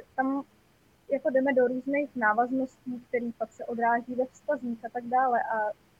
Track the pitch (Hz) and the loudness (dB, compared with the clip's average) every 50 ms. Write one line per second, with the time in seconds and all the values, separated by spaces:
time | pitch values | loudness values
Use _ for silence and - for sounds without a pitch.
0 | - _ _ - 262 262 269 277 269 - _ _ _ _ _ _ _ _ _ _ | -2 _ _ -2 0 0 0 -2 -4 -8 _ _ _ _ _ _ _ _ _ _
1 | _ _ - 269 - 311 254 262 262 277 269 254 247 247 254 254 254 277 277 285 | _ _ -4 -2 -2 2 2 2 2 4 4 4 4 2 2 -2 -2 -2 0 0
2 | 294 277 - 254 226 214 214 220 240 247 262 262 262 262 - _ _ 254 247 233 | -2 -2 -4 0 2 4 6 6 4 4 2 -2 -2 -4 -6 _ _ -10 -10 -10
3 | - _ - 240 233 240 226 - 226 220 _ _ - - 240 226 233 233 240 240 | -10 _ -4 -4 -4 -4 -6 -6 -8 -10 _ _ -10 -8 -4 0 2 2 2 0
4 | 240 247 247 240 254 254 - - _ - 294 285 285 240 233 226 - 226 - 247 | -2 -4 -2 -4 -4 -4 -4 -14 _ -4 -4 -4 -2 -6 -8 -8 -10 -10 -10 -8
5 | 240 233 240 254 262 262 240 226 - 226 220 220 214 214 - - _ _ _ | -6 0 0 2 2 4 2 0 0 0 -2 -2 -2 -2 -4 -8 _ _ _